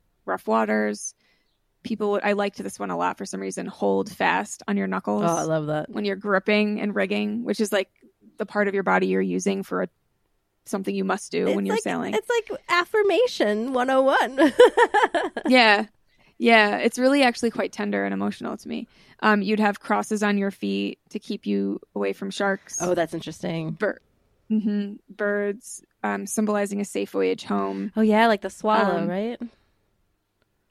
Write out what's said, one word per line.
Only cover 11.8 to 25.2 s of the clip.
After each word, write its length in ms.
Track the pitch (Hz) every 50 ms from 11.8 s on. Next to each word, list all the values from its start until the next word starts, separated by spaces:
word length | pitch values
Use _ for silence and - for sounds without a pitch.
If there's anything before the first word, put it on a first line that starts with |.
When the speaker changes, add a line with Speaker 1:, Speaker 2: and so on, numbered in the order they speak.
| -
Speaker 1:
sailing. 320 | - - 165 - 202 403
Speaker 2:
it's 120 | 427 440 -
like 320 | 480 466 427 - - - - -
affirmation 1000 | 349 349 349 - - 427 403 392 349 381 508 494 - - 262 208 208 214 226 269
one 180 | 269 247 247 262
oh 100 | 262 262
one. 500 | 269 269 302 427 302 233 269 262 330 285 - - 494 381 - - 480 - - 415
<laughs> 500 | 466 - - 320 370 330 - - - -
Speaker 1:
Yeah. 380 | 254 254 233 220 208 208 220 - _ _ _ _ _ _ _ _ _ -
Yeah. 380 | 233 233 233 220 208 208 208 -
It's 180 | - 233 - 247
really 220 | 254 262 277 285
actually 300 | 269 247 240 - - 233
quite 200 | - - 196 -
tender 320 | - - 208 208 202 196 196
and 100 | 196 196
emotional 440 | 190 - - 196 - 240 220 214 208
to 100 | - -
me. 200 | - - 233 - _ _ - - - -
Um, 200 | - 214 214 208 190
you'd 160 | 196 214 208
have 200 | 214 202 196 -
crosses 440 | - - 208 208 208 - 214 208 214
on 140 | 208 208 202
your 100 | 196 196
feet 460 | 196 - - 202 196 196 202 - - - _ _
to 80 | - 208
keep 260 | - - 208 196 -
you 340 | 208 202 196 196 196 196 - - - _
away 180 | 202 202 196 196
from 180 | - - 196
sharks. 480 | 190 - 202 196 190 190 - - - -
Speaker 2:
Oh, 140 | 170 180 180
that's 180 | 175 165 160 -
interesting. 580 | 165 - 151 160 - - 180 165 165 160 160
Speaker 1:
Bir-, 300 | 160 - 214 196 - - _ _ _ _ _ _ _ _ _ -
mm-hmm. 420 | 220 214 196 214 208 208 202 202 208 - - -
Birds, 760 | 190 -